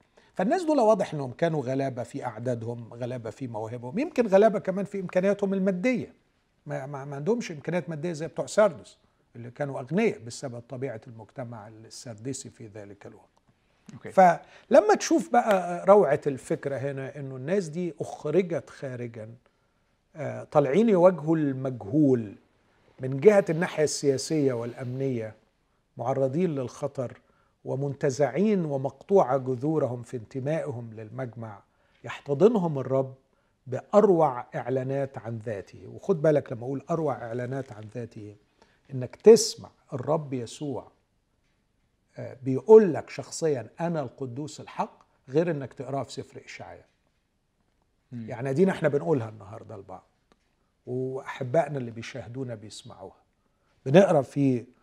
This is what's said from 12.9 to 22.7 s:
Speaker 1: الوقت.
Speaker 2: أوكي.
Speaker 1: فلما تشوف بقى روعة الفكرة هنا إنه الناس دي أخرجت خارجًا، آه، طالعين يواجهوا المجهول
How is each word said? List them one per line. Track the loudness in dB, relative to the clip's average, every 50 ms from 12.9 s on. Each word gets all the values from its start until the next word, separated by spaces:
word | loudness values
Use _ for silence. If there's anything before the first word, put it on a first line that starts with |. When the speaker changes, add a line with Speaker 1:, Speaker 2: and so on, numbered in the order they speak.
| -18 -18 -18
Speaker 1:
الوقت. | -20 -20 -20 _ _ _ _ _ _ _ _ _ _ _ _ _ -20 -20
Speaker 2:
أوكي. | -14 -8 2
Speaker 1:
فلما | 6 8 8 8 6 4 -4 -18 -20 -14 _ 6 6 6 8 6 2 2
تشوف | 2 0 0 0 0 2
بقى | 2 2 4 4 2 2 2 -2 -6 -2 6
روعة | 6 8 8 8 6 2 0 0
الفكرة | -4 -4 -4 -4 -4 -4 -4 -4 -6 -6
هنا | -4 -6 -6 -6 -6 -10 -10 -12 -12
إنه | -12 -12 -12
الناس | -10 -4 -2 -2 -2 -2 -2
دي | -6 -6 -6 -6 -6 -8
أخرجت | -10 -10 -10 -8 -4 0 2 2 2 0 -4 -8 -8 -10
خارجًا، | -16 -12 -12 -10 -10 -10 -10 -10 -10 -14 -14 -16 -18 _ _ _ _ _ _ _ _ _ _ _ _ _ _ _ -12
آه، | -10 -8 -8 -8 -10 -6
طالعين | 2 4 4 4 6 4 4 4 6
يواجهوا | 6 8 6 6 6 4 0 0 2
المجهول | 2 2 0 -2 -2 -4 -6 -6 -6 -6 0 2 4 6 6 4 2 0 -6 -12 -18 _ _ _ _ _ _